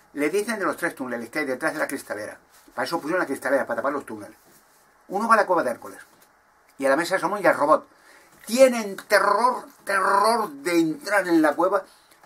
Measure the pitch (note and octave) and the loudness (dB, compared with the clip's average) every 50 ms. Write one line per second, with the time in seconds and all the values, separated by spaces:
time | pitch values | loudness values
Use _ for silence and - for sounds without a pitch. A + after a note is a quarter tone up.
0 | _ _ - C#3+ D3 D#3+ F#3 G#3 G#3+ A#3 A3 G3+ F3+ D#3 C3 - F3 D#3+ - - | _ _ -6 -4 -2 0 0 -2 -2 -2 -4 -4 -4 -4 -4 -4 -6 -6 -6 -8
1 | C3+ B2 A#2+ A#2+ A#2 A2+ - D#3 D3 C3+ B2+ B2+ D#3+ D#3 C#3+ D#3 D3+ - C#3+ - | -8 -8 -8 -8 -8 -8 -6 -6 -4 -4 -4 -4 -4 -4 -4 -4 -4 -6 -6 -8
2 | - - G#2 G#2 G#2 - - - _ _ _ _ _ - _ A#2+ C3 C3+ E3+ - | -8 -10 -10 -10 -10 -12 -14 -18 _ _ _ _ _ -14 _ -8 -6 -4 -6 -6
3 | C3+ D3 F3+ F#3 D#3 C3+ C3+ - - B2+ C3+ C3 A2 - A#2 A2+ B2+ C#3 D3 C3 | -4 -4 -2 -2 -2 -4 -6 -6 -2 0 0 0 0 -2 -4 -4 -4 -4 -4 -6
4 | - - A2 G#2 G2 - - _ _ _ _ _ _ _ _ _ _ _ _ _ | -8 -10 -14 -14 -16 -18 -20 _ _ _ _ _ _ _ _ _ _ _ _ _
5 | _ - F3+ G3+ A#3 A3 A3+ G#3+ F#3+ - F3+ D#3+ C#3 B2 A2+ - - G2+ F#2 - | _ -8 -4 -4 2 4 4 4 4 2 0 0 0 -2 -4 -6 -12 -18 -20 -20
6 | - - _ _ _ _ _ _ _ _ _ _ _ _ _ - C3+ C3+ C3+ D#3+ | -20 -20 _ _ _ _ _ _ _ _ _ _ _ _ _ -4 0 0 2 0
7 | E3 - F#3+ E3+ E3 F3+ G#3 G#3 F3 D#3 C3+ A#2+ C#3+ D3+ D3+ - - - _ _ | 0 -2 -2 -2 -2 -2 -2 0 2 2 2 2 4 4 4 2 2 -6 _ _
8 | _ - - - _ _ _ _ - - A3 B3+ C4+ B3+ A#3+ A#3 G#3+ G3 F#3+ - | _ -20 -20 -20 _ _ _ _ -8 -2 6 6 6 6 6 2 -4 -6 -8 -12
9 | - - G#3 G3 F#3+ G3+ G3+ G3+ - - - F3+ - - - _ _ G3 G3 G3 | -2 2 2 4 4 4 4 4 4 2 2 0 -6 -14 -20 _ _ -2 -2 0
10 | F#3+ G3 G3 G3+ G#3 A3 A#3 A3+ G#3 D#3+ C#3+ C#3 C#3 F3 F3 E3+ E3 D#3+ D3+ C#3+ | 2 2 2 4 4 2 2 2 -2 -6 -8 -6 -4 0 2 2 2 2 -2 -6
11 | D3 G3 G#3 G3 F#3 F3+ E3+ D#3+ D#3 D3+ C#3+ D3+ E3+ F#3 G3+ F#3+ - - _ _ | -4 0 0 0 2 4 4 4 4 4 2 2 0 0 0 -2 -4 -8 _ _
12 | _ _ _ _ - | _ _ _ _ -20